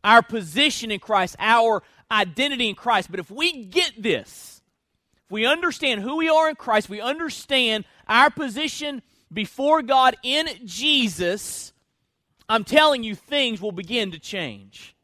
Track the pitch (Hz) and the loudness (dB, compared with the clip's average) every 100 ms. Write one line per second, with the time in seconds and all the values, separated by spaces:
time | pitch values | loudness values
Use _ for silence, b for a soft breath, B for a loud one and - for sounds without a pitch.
0 | 208 233 226 226 165 180 294 - 226 202 | 8 6 6 -8 -4 0 0 0 -6 -8
1 | - 202 180 - 214 233 226 202 b b | 0 0 0 -2 4 4 4 0 b b
2 | _ 214 190 156 285 269 226 185 240 220 | _ 0 0 0 -2 0 -4 -2 0 0
3 | - 185 165 220 339 294 196 339 339 226 | 0 -10 -10 -2 -2 -2 -4 -2 -2 -2
4 | 214 135 - - - - _ _ _ _ | -2 -2 -4 -20 -20 -20 _ _ _ _
5 | _ _ _ 214 233 320 349 - 294 214 | _ _ _ -2 0 0 -2 -2 -4 -2
6 | 214 311 320 311 311 302 - 214 214 208 | -4 -2 2 2 2 -2 0 0 0 -8
7 | 233 311 320 - - 269 240 214 - b | -6 -6 -6 -10 -2 0 2 -2 -6 b
8 | - 226 285 - 277 220 302 - 294 269 | 0 4 4 2 -6 -4 -6 -6 -8 -8
9 | _ _ _ 175 208 - 277 311 240 262 | _ _ _ -8 -8 -2 4 4 4 4
10 | 262 247 247 285 320 240 233 175 285 285 | 4 2 -2 -2 -2 -8 -12 -2 2 2
11 | 220 160 175 202 - - - _ _ _ | 2 0 -2 -2 -8 -12 -14 _ _ _
12 | _ _ _ _ - 220 202 294 311 269 | _ _ _ _ -2 -2 2 4 4 2
13 | 220 196 _ 285 247 214 208 180 175 240 | -6 -10 _ -2 -2 -2 -8 -8 -6 -4
14 | 196 160 - 196 147 101 98 - - _ | -4 -8 -10 -8 -8 -10 -20 -20 -20 _